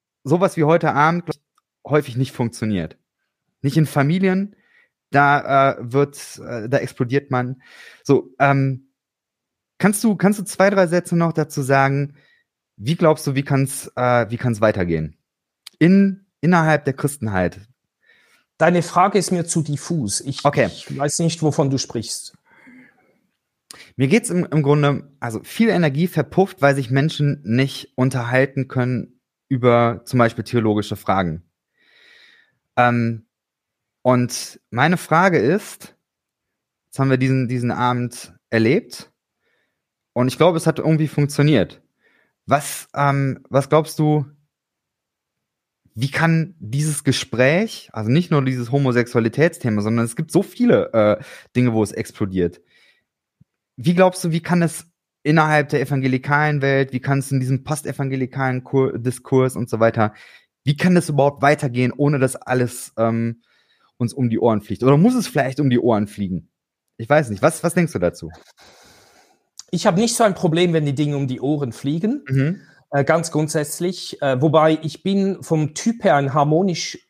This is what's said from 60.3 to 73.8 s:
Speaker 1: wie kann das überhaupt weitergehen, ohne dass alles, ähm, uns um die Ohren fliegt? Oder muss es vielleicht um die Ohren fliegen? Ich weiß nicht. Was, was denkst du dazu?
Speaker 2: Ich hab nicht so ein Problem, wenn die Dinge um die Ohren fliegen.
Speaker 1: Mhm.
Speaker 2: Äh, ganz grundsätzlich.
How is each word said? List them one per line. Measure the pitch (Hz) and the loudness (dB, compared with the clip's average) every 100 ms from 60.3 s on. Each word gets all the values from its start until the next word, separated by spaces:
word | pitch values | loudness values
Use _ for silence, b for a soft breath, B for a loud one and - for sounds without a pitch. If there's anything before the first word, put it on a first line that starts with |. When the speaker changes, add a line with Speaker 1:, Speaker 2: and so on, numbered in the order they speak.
| B B _ | B B _
Speaker 1:
wie | - 147 | -4 0
kann | 185 180 | 4 4
das | 170 | 2
überhaupt | 143 139 143 | 2 2 2
weitergehen, | 139 147 143 120 127 - | 2 2 0 0 -2 0
ohne | 143 147 | 0 2
dass | 127 - | 0 -2
alles, | - 127 123 - - - | -4 -2 -2 -6 -12 -2
ähm, | 113 113 117 117 _ _ _ _ _ - | -2 0 -4 -6 _ _ _ _ _ -6
uns | 117 | -6
um | - 123 | -2 -2
die | 113 | 2
Ohren | 117 107 | 2 0
fliegt? | - 98 | -2 -2
Oder | 123 143 | 2 4
muss | 202 254 | 4 2
es | 196 | -2
vielleicht | 156 131 131 | -2 -2 -2
um | 143 | 0
die | 120 | 2
Ohren | 120 107 104 | 2 0 -2
fliegen? | - 98 90 - _ _ _ _ - | -6 -6 -6 -10 _ _ _ _ -14
Ich | 113 | 0
weiß | 147 135 | 0 0
nicht. | 101 | 0
Was, | 131 - | -2 0
was | 170 | -2
denkst | 170 170 | -2 -2
du | - | 0
dazu? | 87 - 82 82 b b b b b b b b b b _ - - | -2 -4 -10 -18 b b b b b b b b b b _ -20 -8
Speaker 2:
Ich | 180 214 | -2 2
hab | 175 | 2
nicht | 233 - | 0 2
so | |
ein | 226 190 | 0 2
Problem, | 170 160 180 | 0 2 2
wenn | 160 147 | 2 0
die | 135 | -2
Dinge | 147 143 | -2 -2
um | 139 | -4
die | 127 | -4
Ohren | 131 151 139 | -4 -4 -4
fliegen. | - 135 143 214 277 - | -6 -6 -2 -2 -4 -2
Speaker 1:
Mhm. | 135 139 190 B B _ | -2 0 -4 B B _
Speaker 2:
Äh, | 147 | -2
ganz | 139 160 165 | 2 0 0
grundsätzlich. | 156 151 160 147 - | -2 -2 -4 -6 -6